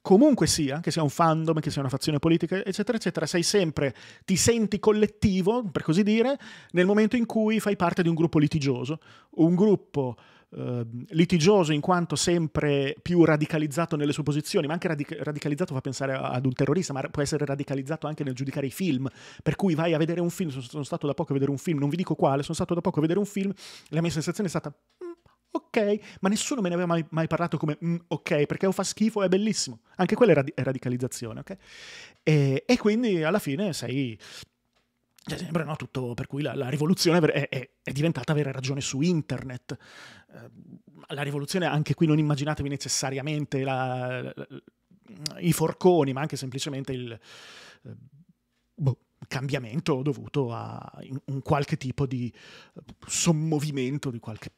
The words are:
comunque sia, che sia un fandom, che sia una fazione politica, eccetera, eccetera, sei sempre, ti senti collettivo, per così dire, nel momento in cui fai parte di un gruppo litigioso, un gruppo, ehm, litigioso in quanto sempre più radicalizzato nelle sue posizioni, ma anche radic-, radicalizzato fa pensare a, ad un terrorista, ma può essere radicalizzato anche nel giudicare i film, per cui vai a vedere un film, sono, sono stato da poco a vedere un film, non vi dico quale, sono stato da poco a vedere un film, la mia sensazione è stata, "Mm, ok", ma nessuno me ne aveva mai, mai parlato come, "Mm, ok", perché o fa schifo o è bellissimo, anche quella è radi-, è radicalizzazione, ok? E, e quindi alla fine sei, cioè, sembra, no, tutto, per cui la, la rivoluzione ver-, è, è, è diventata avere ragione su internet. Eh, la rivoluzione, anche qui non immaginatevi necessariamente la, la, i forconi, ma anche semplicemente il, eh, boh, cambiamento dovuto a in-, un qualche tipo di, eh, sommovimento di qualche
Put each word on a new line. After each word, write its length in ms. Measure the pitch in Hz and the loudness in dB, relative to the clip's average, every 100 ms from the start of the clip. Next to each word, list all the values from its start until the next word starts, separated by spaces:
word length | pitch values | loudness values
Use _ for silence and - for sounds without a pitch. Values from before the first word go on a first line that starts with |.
comunque 460 | - 190 302 247 165 | 6 8 8 6 4
sia, 340 | - 143 143 | 2 0 -2
che 100 | 175 | -2
sia 120 | 160 | 0
un 80 | 147 | 0
fandom, 500 | - 165 160 160 156 | 4 2 4 0 0
che 100 | 147 | -2
sia 100 | 139 | -2
una 100 | 139 | -2
fazione 280 | 135 - 151 | -2 -2 0
politica, 460 | 165 165 170 185 | 4 4 2 -4
eccetera, 320 | 196 190 208 226 | -4 -4 -2 -2
eccetera, 300 | 190 - 151 | -2 -4 -2
sei 160 | 180 | 0
sempre, 520 | 170 208 170 151 139 - - - | 2 2 2 0 -2 -4 -20 -20
ti 120 | - 190 | -2 2
senti 420 | - 233 208 208 | 4 2 2 2
collettivo, 880 | 214 214 208 - 220 185 185 240 | 2 4 2 2 2 2 2 0
per 180 | 220 147 | -2 -4
così 200 | - 156 | 0 2
dire, 360 | 208 220 233 277 - - - | 4 4 2 0 -6 -20 -4
nel 160 | 170 180 | 2 4
momento 300 | 208 214 247 | 4 4 2
in 100 | 226 | 0
cui 340 | 226 214 220 | 0 2 2
fai 160 | 208 196 | 0 2
parte 260 | 175 170 | 0 2
di 60 | 170 | 2
un 60 | |
gruppo 240 | 165 165 160 | 2 2 4
litigioso, 600 | 147 160 139 123 127 160 - - _ - | 2 2 0 -2 -4 -8 -10 -20 _ 2
un 180 | 165 | 4
gruppo, 600 | 180 214 185 - 147 127 117 - - _ - | 6 6 4 0 -4 -4 -6 -18 -20 _ -10
ehm, 480 | 127 123 117 120 135 | -6 -4 -6 -10 -6
litigioso 640 | 160 170 180 156 208 156 | 2 4 6 6 6 6
in 80 | 151 | 2
quanto 360 | 147 180 170 147 | 2 2 2 0
sempre 760 | - 175 160 - 151 143 139 - | 2 2 2 0 2 2 0 -4
più 240 | - 175 | 0 6
radicalizzato 720 | 160 151 151 160 156 139 165 151 | 8 6 2 0 -2 -2 -2 0
nelle 160 | 147 | 0
sue 100 | 147 | 0
posizioni, 440 | 151 147 151 202 147 | 0 -2 0 -2 0
ma 60 | |
anche 140 | 170 175 | -2 -2
radic-, 280 | 156 147 160 | -4 -6 -6
radicalizzato 540 | 151 147 151 147 185 | -8 -4 -4 -2 -2
fa 60 | 131 | -4
pensare 340 | 139 127 135 | -6 -4 -4
a, 160 | 131 135 | -2 -2
ad 140 | 131 131 | 0 0
un 60 | |
terrorista, 400 | 123 139 160 180 | 0 2 2 0
ma 100 | 139 | -4
può 200 | 135 - | -6 -2
essere 220 | 143 151 | -2 -2
radicalizzato 640 | 143 139 139 139 135 160 147 | -2 -4 -4 -6 -6 -6 -6
anche 180 | 151 | -6
nel 100 | 143 | -6
giudicare 320 | 127 135 131 139 | -4 -6 -4 -6
i 40 | |
film, 380 | - 185 131 135 - - - | -2 -2 0 -2 -8 -20 -6
per 140 | - 143 | -4 0
cui 180 | 196 | 0
vai 200 | 151 165 | 0 0
a 40 | 156 | 2
vedere 220 | 165 170 | 2 2
un 100 | 175 | -2
film, 200 | - 180 | -2 -6
sono, 120 | 135 | -6
sono 200 | 120 151 | -10 -10
stato 240 | 135 165 147 | -6 -4 -4
da 80 | |
poco 160 | 135 160 | -4 -2
a 40 | |
vedere 160 | 139 135 | 0 0
un 80 | 139 | -2
film, 200 | - 151 | -2 0
non 100 | 143 | 0
vi 80 | 170 | -2
dico 180 | 185 | -2
quale, 280 | 156 160 139 | 2 2 2
sono 120 | 147 | -2
stato 200 | 165 190 | -4 -2
da 60 | 175 | -2
poco 180 | 180 156 | 0 0
a 40 | |
vedere 160 | 156 180 | 0 0
un 80 | 202 | -2
film, 260 | - 196 196 - - - | -2 -4 -6 -14 -20 -6
la 120 | 151 | -2
mia 100 | 165 | 0
sensazione 380 | 156 151 165 202 | -2 -4 -4 -4
è 20 | |
stata, 200 | 160 147 | -4 -8
"Mm, 400 | - _ _ 349 339 _ _ _ | -14 _ _ -14 -14 _ _ _
ok", 680 | 349 _ - 208 214 - - | -8 _ 0 2 0 -4 -4
ma 80 | 190 | -2
nessuno 320 | 208 - 277 | 0 -2 -2
me 80 | 185 | 0
ne 60 | |
aveva 140 | 175 180 | 0 2
mai, 160 | 170 156 | 0 0
mai 160 | 160 160 | -2 0
parlato 300 | 160 170 160 | 0 -2 -2
come, 220 | 160 151 | -2 -2
"Mm, 120 | 170 170 - | -2 -4 -4
ok", 380 | 160 - 151 147 | -8 0 0 2
perché 200 | 160 196 | 2 0
o 60 | |
fa 120 | 190 | 0
schifo 360 | 190 - 220 214 | -4 0 0 2
o 20 | |
è 60 | 190 | 2
bellissimo, 520 | 190 220 196 - 117 _ - | 2 2 -2 -4 -8 _ -2
anche 180 | 180 | 0
quella 180 | 214 240 | 4 6
è 20 | |
radi-, 180 | 147 139 | 6 4
è 80 | - | -2
radicalizzazione, 800 | 127 131 131 123 123 - 117 120 | -4 -2 -4 -4 -4 -6 -10 -10
ok? 160 | 143 190 - - - - - _ | -12 -16 -16 -20 -20 -18 -20 _
E, 420 | - 151 139 135 - | 2 4 4 0 2
e 120 | 247 | 2
quindi 440 | 214 214 247 180 | 4 2 2 2
alla 160 | 156 202 | 2 0
fine 340 | 151 139 208 | -2 -2 -2
sei, 460 | 147 120 131 131 110 - - - _ _ _ _ _ _ _ - | -4 -4 -4 -4 -8 -16 -20 -20 _ _ _ _ _ _ _ -12
cioè, 100 | 143 | -10
sembra, 260 | 175 165 | -6 -6
no, 100 | 147 | -4
tutto, 400 | 156 123 135 147 | -8 -8 -8 -8
per 140 | 180 - | -8 -8
cui 120 | 139 | -6
la, 140 | 151 | -6
la 140 | 127 127 | -6 -6
rivoluzione 500 | 135 151 190 170 170 | -4 0 2 4 6
ver-, 140 | 151 | 4
è, 160 | - 139 | 4 -2
è, 220 | 131 123 _ | -6 -10 _
è 80 | - | -8
diventata 400 | 131 160 143 123 | -2 0 -2 -2
avere 220 | 151 139 | -2 -2
ragione 280 | 131 131 139 | -4 -4 -4
su 200 | 127 135 | -4 0
internet. 760 | 165 170 - 123 127 123 _ 135 - - - - _ | 2 0 -2 -6 -8 -14 _ -14 -14 -20 -20 -20 _
Eh, 180 | 120 117 117 - - _ 143 - | -20 -20 -20 -20 -20 _ -20 -14
la 140 | 143 | -8
rivoluzione, 440 | 143 143 143 190 165 | -6 -6 -4 -2 0
anche 280 | 143 151 | 0 0
qui 120 | 143 165 | 2 4
non 120 | 151 | 4
immaginatevi 500 | 151 143 143 147 143 | 2 0 -2 -4 -6
necessariamente 960 | 139 135 - 139 135 139 151 147 139 | -6 -4 -4 -2 -6 -4 -4 -4 -2
la, 580 | 135 131 131 127 127 127 | -2 -2 -2 -4 -6 -6
la, 120 | 131 - 139 139 _ _ _ _ _ 190 151 - | -8 -12 -14 -16 _ _ _ _ _ -14 -14 -4
i 120 | 175 | 0
forconi, 600 | 156 160 - 185 175 139 | 2 0 4 4 6 4
ma 80 | 131 | 0
anche 160 | 151 135 | -4 -6
semplicemente 560 | 135 131 156 135 135 | -8 -8 -8 -8 -8
il, 180 | 131 123 | -8 -8
eh, 800 | 113 - - - - - - 123 110 - 139 _ _ _ _ _ | -12 -18 -20 -20 -20 -20 -20 -20 -20 -20 -20 _ _ _ _ _
boh, 260 | - 139 120 _ _ - | -2 -2 -2 _ _ -10
cambiamento 720 | 131 135 139 120 131 - 135 | -6 -4 -4 -4 -6 -2 -2
dovuto 520 | 143 120 110 143 123 | -2 -4 -6 -4 -4
a 280 | 113 110 113 - - | -6 -10 -12 -14 -18
in-, 200 | - 131 | -14 -12
un 180 | - 135 | -8 -8
qualche 340 | - 147 143 156 | 0 -2 0 -4
tipo 300 | 127 123 139 | -6 -4 -4
di, 260 | 127 120 - - - - | -2 -6 -10 -20 -20 -20
eh, 60 | - - - | -20 -20 -20
sommovimento 1080 | - - 175 156 160 151 151 139 127 143 143 | -8 -2 2 2 2 0 -2 -2 -4 -4 -6
di 80 | 117 | -8
qualche 320 | - 104 - | -12 -14 -14